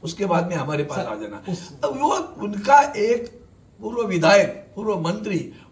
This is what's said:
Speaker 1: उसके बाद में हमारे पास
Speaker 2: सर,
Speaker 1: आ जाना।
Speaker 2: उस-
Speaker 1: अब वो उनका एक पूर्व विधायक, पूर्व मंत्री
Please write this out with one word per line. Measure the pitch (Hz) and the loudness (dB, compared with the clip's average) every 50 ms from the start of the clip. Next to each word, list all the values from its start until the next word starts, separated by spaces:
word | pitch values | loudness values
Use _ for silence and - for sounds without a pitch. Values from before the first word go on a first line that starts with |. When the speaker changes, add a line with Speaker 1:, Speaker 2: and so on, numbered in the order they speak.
Speaker 1:
उसके | - 165 - - 202 | -8 -10 -6 -4 -2
बाद | 185 170 165 170 180 | 0 2 0 0 0
में | 175 | -4
हमारे | 156 131 143 151 143 147 | -4 -4 -4 -4 -4 -4
पास | 143 - 190 | -4 -4 -6
Speaker 2:
सर, | 180 | -6
Speaker 1:
आ | - 107 | -6 -8
जाना। | 104 110 107 107 104 - 190 | -8 -10 -12 -12 -12 -8 -8
Speaker 2:
उस- | 180 - - - 143 - - | -8 -8 -8 -16 -10 -4 -4
Speaker 1:
अब | - - 262 | -4 -2 0
वो | 285 302 - 359 320 - - - | 0 0 0 0 -4 -8 -10 -8
उनका | 208 208 202 196 208 262 277 285 285 285 - | -8 -6 -6 -4 2 8 8 8 8 6 0
एक | 214 202 226 240 233 240 - - - - - - _ - - _ _ | -2 2 2 2 0 -2 -8 -14 -20 -20 -20 -20 _ -20 -20 _ _
पूर्व | 214 220 233 240 | -10 -8 -4 -4
विधायक, | 226 196 185 175 156 160 196 196 175 - - - - - - | -2 0 0 2 6 8 8 8 6 4 -2 -10 -16 -16 -12
पूर्व | 196 220 214 208 175 | -8 -4 -4 -2 -2
मंत्री | 160 170 202 214 - 214 190 160 131 - - - - - | -2 -4 -4 -4 -4 -4 -4 -4 -4 -6 -12 -18 -20 -20